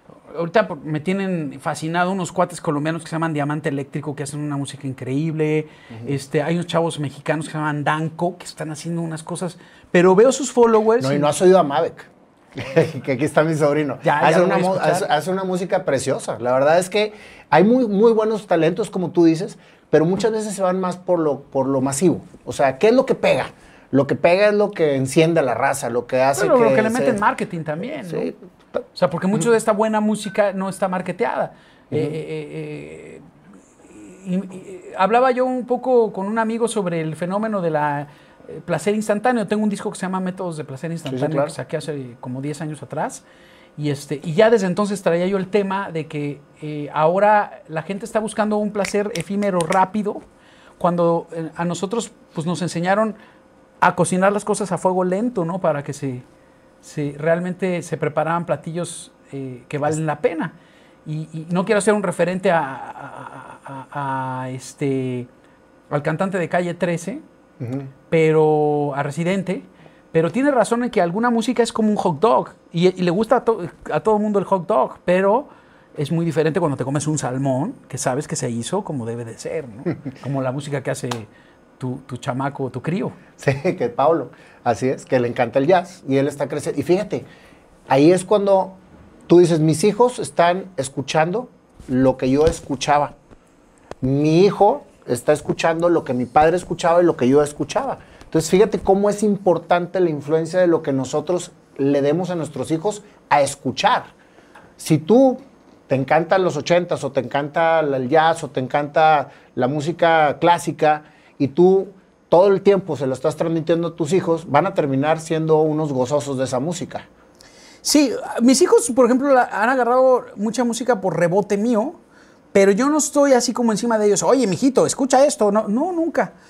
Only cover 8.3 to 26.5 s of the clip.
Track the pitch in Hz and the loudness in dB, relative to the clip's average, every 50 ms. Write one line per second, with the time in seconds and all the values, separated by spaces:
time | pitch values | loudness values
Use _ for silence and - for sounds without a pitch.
8.3 | 175 175 - - - - 156 156 151 147 - 165 170 165 170 165 160 156 - - | -4 -8 -14 -18 -14 -12 -10 -10 -10 -10 -8 -8 -6 -6 -6 -6 -8 -10 -10 -10
9.3 | 175 156 185 165 - - - - - - - _ - 175 170 185 185 190 226 269 | -8 -8 -8 -8 -8 -12 -20 -20 -20 -20 -12 _ 2 4 6 6 6 8 6 6
10.3 | 254 - 285 - - 247 233 226 220 214 220 220 214 240 131 135 143 143 147 147 | 4 2 -4 -2 2 2 4 4 4 4 4 2 2 2 0 0 0 2 2 0
11.3 | 147 - 190 180 185 185 165 143 139 156 170 - - - - - _ _ _ _ | 0 4 4 6 6 6 4 2 0 0 0 -2 -4 -10 -18 -20 _ _ _ _
12.3 | _ _ _ _ - 131 117 - - 165 147 - - 127 - - 135 123 151 147 | _ _ _ _ -14 -12 -12 0 2 2 2 2 -2 -6 -4 -4 -2 0 -2 0
13.3 | - 165 151 165 165 143 156 147 147 151 151 139 117 - - 156 143 147 160 151 | 2 2 2 2 2 2 2 2 2 2 0 -2 -4 -2 -2 0 0 4 2 4
14.3 | 165 180 175 - - - - - - - 156 156 170 185 202 - 151 151 147 185 | 4 4 4 2 2 2 0 0 0 0 0 0 0 0 0 0 0 -2 0 -2
15.3 | 185 190 190 185 185 175 196 170 208 180 - 160 139 127 - 135 131 226 - - | -4 -4 -4 -4 -4 -4 -2 -2 -2 -2 0 0 -2 -2 0 -2 -4 -4 -4 -8
16.3 | 135 110 117 123 127 131 139 147 165 180 185 185 - 208 214 214 - - - - | -8 -4 -2 0 2 2 4 4 4 4 2 0 -2 -2 -2 -2 -4 -12 -20 -20
17.3 | - - - _ 143 156 185 214 247 262 254 208 202 190 220 233 226 214 214 220 | -20 -20 -2 _ 4 6 6 6 6 4 2 2 2 4 4 6 4 4 2 0
18.3 | 220 202 - - 180 165 156 160 180 208 208 - - 190 180 156 - 175 170 165 | -2 -4 -2 0 0 2 2 2 0 -2 -4 -4 -4 -4 -4 -2 2 4 4 4
19.3 | 160 156 196 233 - - - - - _ _ _ - 151 156 170 190 - - 220 | 4 2 -2 -8 -10 -16 -20 -20 -20 _ _ _ 2 2 4 2 0 0 0 -2
20.3 | 220 220 214 220 185 190 190 180 180 190 185 180 175 180 - - 180 170 160 147 | -2 -2 -4 -6 -4 -2 0 0 0 0 -2 -4 -6 -6 -2 0 0 2 2 0
21.3 | 143 135 - - - 135 131 135 139 135 127 139 135 - 190 170 131 92 - - | -2 -2 -6 -4 -2 -2 0 0 0 0 0 0 0 2 2 2 2 0 -4 -12
22.3 | - - - - - - 143 135 131 - - 220 240 262 262 - 196 - - 180 | -20 -16 -14 -12 -2 0 0 0 2 4 4 4 6 4 4 2 0 0 2 2
23.3 | - 127 - - - - - - - - _ _ - 135 135 135 147 - - 170 | 2 2 0 -6 -10 -18 -20 -20 -20 -20 _ _ 2 2 2 2 0 2 4 4
24.3 | 175 190 208 208 208 208 208 196 208 - 165 147 139 135 135 131 - 165 156 165 | 4 6 4 4 4 2 0 0 0 0 0 2 2 0 -2 0 2 4 4 4
25.3 | 170 165 139 123 113 110 131 139 139 - 139 120 117 123 120 - 131 127 131 135 | 4 2 2 2 0 0 0 0 0 -2 -4 -4 -4 -4 -4 -2 0 2 2 2
26.3 | 135 - - 370 | 2 2 2 4